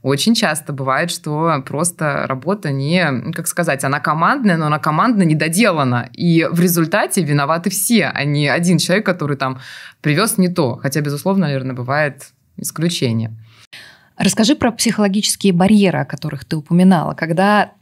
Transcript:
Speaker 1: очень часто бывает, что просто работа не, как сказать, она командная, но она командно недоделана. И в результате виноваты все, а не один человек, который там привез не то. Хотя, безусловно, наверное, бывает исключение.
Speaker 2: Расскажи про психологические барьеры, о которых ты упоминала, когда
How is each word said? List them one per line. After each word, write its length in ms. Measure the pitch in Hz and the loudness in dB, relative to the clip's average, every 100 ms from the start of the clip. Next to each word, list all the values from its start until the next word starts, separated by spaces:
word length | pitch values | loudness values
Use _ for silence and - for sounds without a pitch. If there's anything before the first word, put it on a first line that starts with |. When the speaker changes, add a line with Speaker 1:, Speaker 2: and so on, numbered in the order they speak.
Speaker 1:
очень 320 | 131 139 - | -2 0 2
часто 380 | 226 190 143 - | 2 0 -2 -6
бывает, 380 | 139 135 135 170 | -6 -2 -2 -2
что 520 | 175 - 151 165 151 135 | -6 -6 -2 0 0 -2
просто 580 | 143 170 - 156 143 - | -4 -4 -2 -4 -2 -4
работа 420 | 131 143 208 170 | -4 -4 -4 -4
не, 640 | 135 139 175 165 127 - | -4 0 0 0 -2 -6
как 140 | 165 175 | -6 -6
сказать, 380 | - 165 139 | -4 -2 -2
она 160 | 139 139 | -2 -2
командная, 560 | 143 156 170 269 220 165 | -2 0 0 2 2 2
но 100 | 156 | 0
она 120 | 151 | 0
командно 460 | 160 156 214 220 | 0 0 2 4
недоделана. 840 | 170 151 156 165 226 165 131 123 - | 2 2 0 2 2 2 0 0 -4
И 340 | - 175 165 160 | -2 2 2 2
в 100 | 170 | 2
результате 640 | 180 165 160 202 302 - | 2 2 0 0 0 0
виноваты 460 | 151 147 143 165 175 | 0 0 0 -2 -2
все, 380 | 190 - 233 143 | -4 0 2 2
а 180 | - | -2
не 240 | 143 147 143 | -2 0 2
один 300 | 127 175 170 | 2 2 2
человек, 260 | - 185 | 2 0
который 320 | 214 175 147 139 | 0 -2 -4 -4
там 220 | 131 131 - - - - | -4 -6 -12 -20 -20 -6
привез 380 | 147 147 214 - | -2 0 0 2
не 100 | 185 | 0
то. 280 | 175 139 - | 2 -2 -2
Хотя, 260 | 143 151 | -4 -2
безусловно, 440 | 147 143 180 196 160 | -4 -4 -2 0 0
наверное, 280 | 135 127 | -2 -4
бывает 540 | 127 123 143 147 - - _ _ - | -6 -4 -2 -2 -4 -16 _ _ -14
исключение. 800 | - - 165 175 127 113 113 - - - - - - - _ - | -10 -4 -4 0 -2 -2 -4 -10 -18 -20 -20 -20 -20 -20 _ -2
Speaker 2:
Расскажи 360 | 190 214 220 302 | 0 2 2 2
про 160 | 247 | 0
психологические 800 | 226 247 208 208 196 - - 202 | 0 -2 0 0 0 -2 0 2
барьеры, 480 | 175 190 214 196 147 | 4 4 6 4 2
о 40 | |
которых 400 | 143 143 151 147 | -4 -6 -8 -10
ты 120 | - 160 | -8 -8
упоминала, 580 | 143 170 185 180 147 | 0 4 6 6 2
когда 600 | 139 160 165 196 208 190 - | -4 -2 0 2 2 0 -2